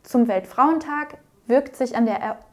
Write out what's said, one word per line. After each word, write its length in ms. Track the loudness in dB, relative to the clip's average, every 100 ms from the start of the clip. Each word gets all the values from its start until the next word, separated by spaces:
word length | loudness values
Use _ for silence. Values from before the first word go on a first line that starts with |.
„Zum 260 | -4 0 2
Weltfrauentag 920 | 0 -2 2 2 2 -4 -8 -10 -14 _ _ 0
wirkt 300 | 0 0 -6
sich 180 | -4
an 120 | 0 0
der, 300 | -2 -6 -10 -12